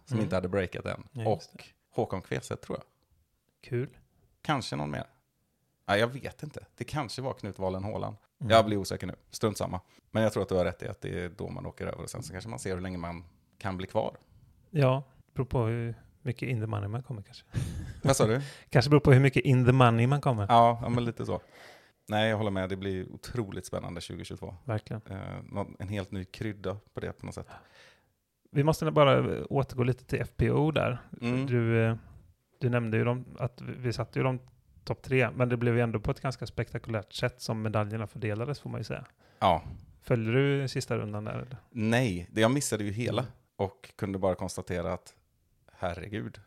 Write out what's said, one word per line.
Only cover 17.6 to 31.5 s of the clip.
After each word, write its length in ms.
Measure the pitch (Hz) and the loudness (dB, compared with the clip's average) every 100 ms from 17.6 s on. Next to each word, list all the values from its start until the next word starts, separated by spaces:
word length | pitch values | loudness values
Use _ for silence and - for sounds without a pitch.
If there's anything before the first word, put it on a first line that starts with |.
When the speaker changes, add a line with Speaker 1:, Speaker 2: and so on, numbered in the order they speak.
| - - - - | -4 -6 -10 0
Speaker 1:
Vad 140 | 139 135 | 2 4
sa 100 | 110 | 4
du? 140 | 127 139 | 2 -2
Speaker 2:
<laughs> 160 | - - | -14 2
Kanske 180 | 135 131 | 2 6
beror 100 | 151 | 6
på 120 | 151 | 10
hur 80 | 131 | 8
mycket 240 | 139 139 | 8 4
in 220 | - 127 123 | 4 6 6
the 60 | |
money 340 | 131 123 113 123 | 8 6 6 4
man 140 | - | 2
kommer. 260 | 143 113 98 | 0 0 6
Speaker 1:
Ja, 300 | 117 117 117 | 8 8 6
ja, 60 | 117 | 0
men 160 | 120 | -2
lite 220 | 117 117 110 | -2 -4 -4
så. 140 | 101 - - - - _ _ - | -6 -8 -20 -20 -20 _ _ -2
Nej, 220 | 107 110 | 2 2
jag 60 | 107 | 2
håller 140 | 104 | 0
med. 180 | 95 92 | 0 -2
Det 80 | 95 | -2
blir 360 | 98 92 - | -2 -4 -6
otroligt 540 | - - 120 98 98 - | -12 -8 -6 -4 -8 -8
spännande 340 | 90 92 85 | -8 -6 -10
tjugohundratjugotvå. 560 | - 90 87 92 - 92 | -10 -12 -10 -10 -12 -10
Speaker 2:
Verkligen. 380 | - 107 - 107 - | -6 -6 -4 -10 -10
Speaker 1:
Eh, 320 | 95 92 92 | -10 -10 -10
någon, 320 | - 101 98 - | -8 -8 -8 -8
en 100 | 98 | -6
helt 220 | 107 92 | -6 -6
ny 140 | 95 | -8
krydda 520 | 92 - 110 101 92 104 - | -10 -8 -8 -6 -8 -8 -12
på 60 | - | -10
det 120 | 90 | -10
på 140 | - 98 | -10 -12
något 80 | |
sätt. 120 | - - - - - - _ _ _ _ _ _ | -12 -14 -20 -20 -20 -20 _ _ _ _ _ _
Speaker 2:
Vi 140 | 147 | 2
måste 200 | 151 160 | 2 2
nog 100 | 156 | 2
bara 500 | 151 139 127 127 - | 6 6 6 4 -2
återgå 380 | - 139 135 127 | -2 -2 -2 0
lite 220 | 123 123 | 0 0
till 160 | - - | -4 -6
F 80 | - - | -4 0
P 140 | 117 | 2
O 200 | 127 156 | 4 2
där. 280 | 147 110 123 - - | 2 0 -2 -8 -6
Speaker 1:
Mm. 260 | 117 127 | -2 0
Speaker 2:
Du, 380 | 135 | 2